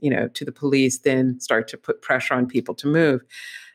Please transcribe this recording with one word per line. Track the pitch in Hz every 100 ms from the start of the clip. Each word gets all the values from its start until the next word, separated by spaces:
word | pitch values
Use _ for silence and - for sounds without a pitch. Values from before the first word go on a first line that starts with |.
you | 147
know, | - 120
to | -
the | -
police | - 143 139 131 -
then | 143 131 131 123
start | - 113 113
to | -
put | - -
pressure | - 127 -
on | 127 123
people | 120 -
to | - 143
move. | 160 156 127 _ - - - -